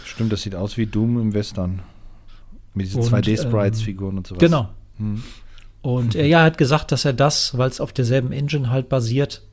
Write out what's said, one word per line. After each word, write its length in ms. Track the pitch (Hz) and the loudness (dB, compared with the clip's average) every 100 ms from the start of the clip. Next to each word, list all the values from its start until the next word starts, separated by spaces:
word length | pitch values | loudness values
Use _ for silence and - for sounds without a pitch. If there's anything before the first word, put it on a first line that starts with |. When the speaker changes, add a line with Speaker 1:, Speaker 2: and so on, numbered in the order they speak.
| - | -14
Speaker 1:
Stimmt, 260 | - 113 | -2 0
das 80 | 107 | 0
sieht 120 | 104 | -4
aus 220 | 92 101 - | -6 -4 -2
wie 80 | 110 | -2
Doom 340 | 107 113 120 | 0 0 0
im 140 | 113 | 0
Western. 460 | 104 104 - 92 95 - - - - - - - - - 98 | 0 -2 -4 -4 -4 -10 -18 -20 -20 -20 -20 -20 -20 -8 -6
Mit 100 | 95 | -2
diesen 160 | 120 | -2
Speaker 2:
Und, 40 | 117 | 2
Speaker 1:
zwei 120 | 107 | 2
D-Sprites, 580 | 101 107 123 113 101 110 | 2 0 0 2 2 0
Speaker 2:
ähm, 40 | |
Speaker 1:
Figuren 340 | 107 95 95 95 | -4 -4 -6 -6
und 80 | 90 | -8
sowas. 140 | 92 | 4
Speaker 2:
genau. 280 | 170 160 104 - - - | 4 4 0 -8 -20 -8
Speaker 1:
Hm. 240 | 107 104 127 - - - - - | -6 -6 -10 -16 -18 -18 -20 -8
Speaker 2:
Und, 320 | 127 123 120 135 | -2 0 0 2
äh, 100 | 147 | 4
ja, 140 | 165 | 6
er 40 | 160 | 6
hat 120 | 165 | 4
gesagt, 320 | 135 151 - | 2 2 0
dass 140 | 135 | 0
er 80 | 147 | 0
das, 440 | 120 143 - - 123 | 2 2 2 -2 0
weil's 240 | 131 - | -2 -2
auf 120 | 147 | -6
derselben 400 | - 120 131 127 | -2 2 2 0
Engine 380 | 139 143 147 123 | -4 -2 -2 0
halt 180 | 131 131 | 0 0
basiert, 540 | 135 113 127 143 - - | 0 2 0 0 -4 -12